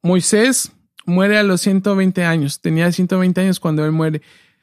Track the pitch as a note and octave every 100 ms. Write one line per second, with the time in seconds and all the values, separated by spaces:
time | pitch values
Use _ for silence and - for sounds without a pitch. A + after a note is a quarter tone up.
0 | F3 F3+ - G#3 B3+ B3+ - _ _ -
1 | - F3+ G3 G#3 G3+ F3 G3+ F#3+ G3+ G3
2 | F#3+ F#3 E3+ E3 C#3+ - E3+ D#3+ F3 E3+
3 | F3+ F#3 F#3 F3+ F#3+ F#3 E3+ D#3 D#3 D#3+
4 | D#3+ D#3 _ _ _ _